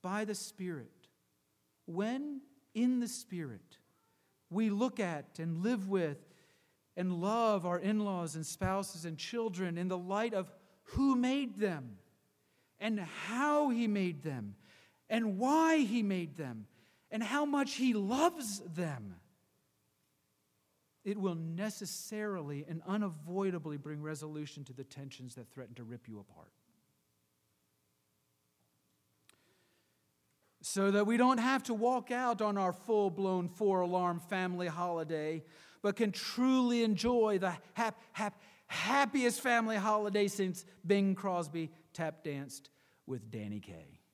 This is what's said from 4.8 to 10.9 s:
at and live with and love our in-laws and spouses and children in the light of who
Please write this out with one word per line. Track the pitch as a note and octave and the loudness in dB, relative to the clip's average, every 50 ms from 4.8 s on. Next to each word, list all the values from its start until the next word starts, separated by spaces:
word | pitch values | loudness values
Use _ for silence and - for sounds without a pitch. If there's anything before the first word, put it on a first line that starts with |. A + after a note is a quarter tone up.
| B3 B3+ B3+ A#3+ | 0 0 0 -2
at | G#3 F3 E3 D3 - - _ - | -2 -2 -2 -4 -8 -10 _ -6
and | D#3+ E3+ E3 E3 F#3 | -4 -4 -2 0 0
live | A3+ B3 G#3+ F#3+ F#3+ | 0 0 0 0 0
with | G3 F#3+ E3+ D3+ C#3+ - - _ - _ _ _ _ _ _ _ _ _ _ _ _ | 0 0 0 0 -2 -6 -12 _ -20 _ _ _ _ _ _ _ _ _ _ _ _
and | F3+ F3+ F#3 F3+ E3+ | -2 -2 0 0 0
love | F3 G3+ A3 A#3 A#3 A3 G#3 G3 E3 | 0 0 2 4 4 4 4 2 2
our | F3+ F3 F3+ | 0 -2 0
in-laws | F3+ G3 G#3+ G#3+ G#3 G3+ F#3+ F3+ E3+ D#3 C#3 | 0 0 0 2 0 0 -2 -2 -4 -4 -6
and | D#3+ D#3 | -6 -8
spouses | - - - G3 F#3 F#3+ G3 G3 - - E3+ D#3+ | -8 -6 -2 -2 0 0 0 -4 -6 -10 -10 -8
and | E3+ D#3+ | -10 -8
children | C#3 - - A#3+ A#3 A3+ A3+ F3+ F3+ F#3+ F3 E3 E3+ | -8 -10 -6 -4 -4 -4 -4 -2 -2 -4 -2 -2 -2
in | F3+ | -2
the | F#3 F#3 | -2 -2
light | F3+ F3+ F3+ G3 G#3 A3+ A#3+ A3 | -4 -4 -2 -2 0 0 0 0
of | F#3+ F#3 - - - _ _ _ _ _ | -2 -4 -4 -12 -20 _ _ _ _ _
who | - | -6